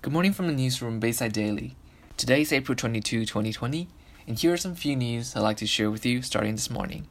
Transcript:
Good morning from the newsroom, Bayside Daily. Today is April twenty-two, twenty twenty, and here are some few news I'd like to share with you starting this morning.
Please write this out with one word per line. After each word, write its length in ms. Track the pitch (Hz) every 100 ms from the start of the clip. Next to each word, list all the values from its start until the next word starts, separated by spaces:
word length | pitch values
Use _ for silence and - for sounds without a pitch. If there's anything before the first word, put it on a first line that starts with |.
Good 80 | -
morning 220 | 156 190
from 140 | 196 180
the 40 |
newsroom, 480 | 143 131 127 120 113
Bayside 320 | 117 117 117
Daily. 440 | 107 107 101 - - - - - -
Today 240 | 123 135
is 100 | 151
April 240 | 160 131 127
twenty-two, 480 | 117 113 104 117
twenty 300 | 110 107 107
twenty, 340 | 107 123 151 175 - - - -
and 120 | 117
here 140 | 170
are 60 | 170
some 160 | 185
few 200 | 170 147 135
news 380 | 123 117 120
I'd 60 | -
like 160 | 107 107
to 100 | 107
share 240 | - 107
with 140 | 110
you 160 | 120 123
starting 360 | 123 110 107 110
this 120 | -
morning. 380 | 117 98 - 104